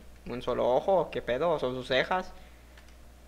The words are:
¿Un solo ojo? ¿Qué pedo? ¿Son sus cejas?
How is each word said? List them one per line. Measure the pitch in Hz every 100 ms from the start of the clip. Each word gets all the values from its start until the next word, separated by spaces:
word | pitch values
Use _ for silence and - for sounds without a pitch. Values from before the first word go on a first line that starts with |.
| - - -
¿Un | 123
solo | 123 120 120
ojo? | 131 196 185 147
¿Qué | 123
pedo? | - 127 170 151
¿Son | 127
sus | 131 120
cejas? | 131 160 185 - - - - - - - - - -